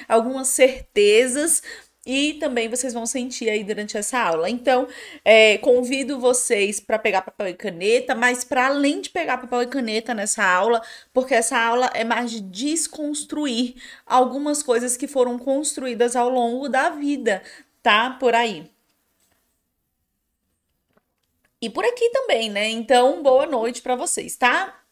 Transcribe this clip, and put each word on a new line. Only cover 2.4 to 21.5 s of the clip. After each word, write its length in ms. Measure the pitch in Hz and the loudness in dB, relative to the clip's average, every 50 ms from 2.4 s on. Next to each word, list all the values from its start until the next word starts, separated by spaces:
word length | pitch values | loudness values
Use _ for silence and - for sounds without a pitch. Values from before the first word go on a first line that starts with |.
| 311 285 247 240 226 226 | -4 -4 -2 -2 -4 -4
vocês 240 | 240 247 262 262 226 | -4 -6 -6 -6 -6
vão 100 | 233 226 | -6 -6
sentir 460 | 226 - 254 247 262 247 - 233 220 | -6 -4 -6 -6 -6 -8 -6 -2 -2
aí 120 | 214 214 | -2 -2
durante 360 | 208 202 208 196 208 208 - 214 | -2 -4 -6 -6 -6 -6 -6 -6
essa 200 | 208 - - 247 | -6 -4 -2 -2
aula. 300 | 226 175 165 160 226 220 | 0 0 0 0 0 -2
Então, 400 | 240 240 247 285 254 254 294 - - - - - - - | -4 -2 0 2 2 2 0 -2 -8 -14 -18 -18 -16 0
é, 360 | - 202 220 220 220 220 208 214 | 4 6 8 8 8 8 6 4
convido 600 | - - 247 247 247 240 269 269 269 240 294 247 | 4 4 4 4 2 0 -2 -2 -2 -4 -4 0
vocês 600 | 247 240 247 247 - - 233 202 196 202 208 - | 0 0 2 0 0 0 0 0 0 0 -2 -6
pra 180 | - - 220 214 | -6 -4 -4 -2
pegar 220 | - 220 190 190 | 0 0 -2 -2
papel 280 | - - - - 208 185 | -4 -6 -8 -8 -8 -8
e 60 | 175 | -8
caneta, 600 | - - 202 175 165 185 214 233 254 247 - 254 | -8 -8 -10 -8 -4 0 2 2 2 0 -2 -2
mas 300 | 226 240 247 247 247 - | 0 0 0 0 -2 -4
pra 240 | - - 254 254 269 | -4 0 0 2 2
além 340 | 285 285 285 285 311 392 | 2 2 0 0 0 -2
de 80 | 370 - | -6 -6
pegar 260 | - 370 320 - 254 | -6 -4 -4 -2 -4
papel 240 | 247 247 240 254 240 | -4 -4 -4 -4 -2
e 60 | 247 | -2
caneta 480 | 247 254 277 240 220 214 220 233 - 240 | -2 -4 -4 -4 -4 -4 -4 -4 -4 -6
nessa 280 | 208 202 208 - 220 | -4 -4 -4 -2 0
aula, 380 | 208 185 180 180 202 233 233 226 226 - - - - _ | 2 2 4 4 4 2 2 0 -2 -6 -16 -20 -18 _
porque 220 | - 254 254 262 269 | -2 -2 0 2 2
essa 240 | 226 240 - 269 233 | 2 2 2 0 0
aula 320 | 226 233 233 247 254 - | 2 2 2 2 0 0
é 120 | - - 226 | -2 -2 -2
mais 260 | 226 233 226 247 233 | -2 -2 -2 -4 -4
de 100 | 226 226 | -6 -10
desconstruir 1300 | 196 190 175 196 262 294 320 330 - - - 311 302 294 302 294 - - 302 302 302 277 233 226 254 240 - - - - - - _ | -10 -12 -10 -6 -4 -4 -2 -2 -4 -6 -8 -8 -6 -6 -6 -8 -8 -8 -6 -4 -4 -2 -2 -2 -2 -4 -6 -12 -20 -20 -20 -18 _
algumas 560 | - 247 254 254 240 240 277 294 294 294 294 | 0 2 4 4 2 0 -4 -4 -2 -2 -2
coisas 340 | - - 233 240 247 247 247 | 0 0 0 0 0 -2 -4
que 100 | - 294 | -6 -6
foram 320 | 277 - 262 247 247 240 247 | -2 0 0 0 0 -2 -4
construídas 760 | 247 277 269 285 311 - - 262 262 254 233 208 240 240 247 | -2 -2 -2 -2 -2 -4 -6 -6 -6 -4 -2 0 0 0 0
ao 140 | 254 240 247 | 0 0 0
longo 360 | 254 247 240 233 240 262 285 | 0 0 0 0 -2 -4 -4
da 220 | 269 233 262 294 349 | -2 0 0 0 0
vida, 540 | 320 294 285 285 285 254 233 220 196 185 - - - - - _ _ _ | -2 -2 -4 -4 -4 -2 0 -2 -2 -2 -4 -10 -20 -20 -20 _ _ _
tá? 340 | - 233 208 214 233 262 254 - | 2 2 4 4 2 0 -2 -2
Por 160 | 269 233 226 | 0 2 2
aí. 360 | 233 240 226 190 151 - - _ _ _ _ _ _ _ _ _ _ _ _ _ _ _ _ _ _ _ _ _ _ _ _ _ _ _ _ _ _ _ _ _ _ _ _ _ _ _ _ _ _ _ _ _ _ _ _ _ _ _ _ _ _ _ _ | 2 2 0 -4 -8 -12 -18 _ _ _ _ _ _ _ _ _ _ _ _ _ _ _ _ _ _ _ _ _ _ _ _ _ _ _ _ _ _ _ _ _ _ _ _ _ _ _ _ _ _ _ _ _ _ _ _ _ _ _ _ _ _ _ _